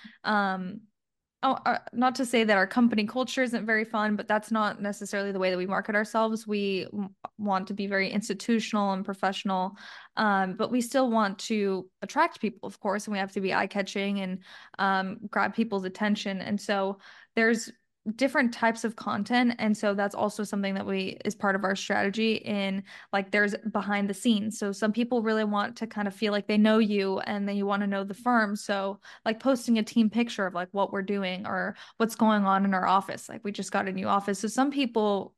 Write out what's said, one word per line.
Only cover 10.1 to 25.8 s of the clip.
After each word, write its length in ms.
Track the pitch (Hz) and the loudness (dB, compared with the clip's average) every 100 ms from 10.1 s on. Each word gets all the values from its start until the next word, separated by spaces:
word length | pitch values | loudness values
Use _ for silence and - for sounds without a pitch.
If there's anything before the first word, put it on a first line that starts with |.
| - | -2
um, 380 | 220 196 190 | 2 2 2
but 160 | 185 220 | 0 0
we 100 | 247 | 0
still 300 | 240 269 262 | 0 2 2
want 300 | 226 208 196 | 4 2 -2
to 480 | - 220 196 190 185 - | -2 0 0 -2 -4 -12
attract 380 | 208 277 339 - | -6 0 0 0
people, 280 | 208 - - | -6 -6 -14
of 100 | - | -8
course, 280 | 208 202 208 | -4 -4 -2
and 60 | |
we 60 | 202 | -4
have 140 | 196 | -4
to 80 | 202 | -2
be 120 | 190 | -2
eye-catching 680 | 180 202 208 196 202 202 202 | 0 0 -2 -4 -2 -2 -2
and, 180 | 190 185 - - - - | -4 -6 -10 -20 -16 -2
um, 400 | 196 190 190 202 208 | 0 2 -2 -6 -6
grab 260 | 214 202 | -2 -2
people's 300 | 208 226 196 | 0 -2 -2
attention. 560 | 185 185 214 208 202 190 | -4 -2 0 0 -2 -6
And 200 | - 202 | -4 -4
so 380 | - 202 196 196 - - - | -2 -2 -2 -4 -12 -20 -8
there's 380 | - 226 233 - - _ _ - 220 | 2 2 2 -2 -16 _ _ -8 0
different 360 | 269 302 240 | 0 2 0
types 300 | 233 226 226 | 2 0 0
of 140 | 226 220 | -4 -6
content. 580 | - 214 202 240 247 240 | -6 -4 0 2 2 2
And 180 | 220 214 | 0 0
so 160 | 214 | 0
that's 220 | 202 202 | 0 -2
also 280 | - 208 - | 0 -2 -2
something 300 | 208 202 196 | -4 -2 -2
that 120 | 196 202 | -2 -2
we, 320 | 196 185 - | -2 -4 -4
is 120 | - | -6
part 200 | 190 208 | -2 0
of 100 | 196 | 2
our 120 | 190 196 | 0 -2
strategy 560 | - 208 202 214 220 220 | 0 0 0 2 0 0
in, 460 | 233 208 196 196 196 - - | -2 -2 -2 -4 -6 -16 -4
like, 180 | 196 196 | -4 0
there's 240 | 208 208 196 220 | 2 2 0 -4
behind 360 | 202 202 202 202 | -2 0 0 0
the 60 | |
scenes. 440 | 196 247 208 214 208 | 0 2 2 0 -4
So 140 | 202 | -4
some 180 | 196 214 | -2 -2
people 300 | 214 240 247 | 0 0 0
really 240 | 220 220 | 2 0
want 320 | 214 208 208 | 0 0 -2
to 100 | 233 | -4